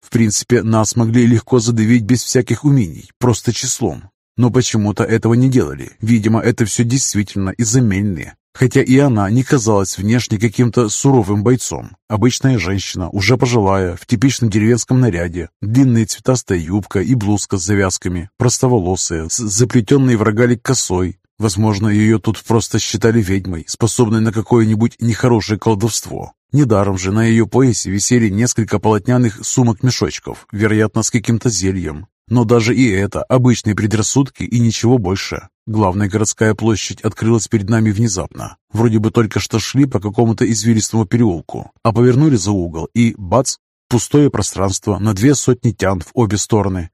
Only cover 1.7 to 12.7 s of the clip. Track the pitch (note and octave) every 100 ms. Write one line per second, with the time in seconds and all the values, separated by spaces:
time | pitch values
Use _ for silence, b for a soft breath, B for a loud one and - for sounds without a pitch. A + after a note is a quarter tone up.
1.7 | A#2 G#2+ A#2+ G#2 B2 - B2+ - A2+ D3
2.7 | C#3 F2+ C#2 - - B2 A2 - G#2+ B2+
3.7 | - A2 C2 - _ _ - A#2+ G2+ -
4.7 | A2+ G2+ G#2 G2+ A2 A2 A#2 C3 B2+ D2+
5.7 | C#2 C2 - A2 A#2 G#2+ A2 A2+ A#2 A2
6.7 | - A#2+ C3+ - G2+ G#2 G2 F#2+ F#2 A2+
7.7 | C3 A#2+ F#2+ G#2 D#2+ A1+ - _ - B2+
8.7 | C3+ B2 C3 C#3+ G#2+ G2 A#2 C3 D3 A2
9.7 | G#2 F#2+ - G2+ A#2+ - G#2+ G#2+ - A#2+
10.7 | B2 A2 - C#3 C3 F#2+ G#2 G#2 B2+ -
11.7 | D2 A#1 - - G#2+ A#2+ - C3+ A#2+ E2+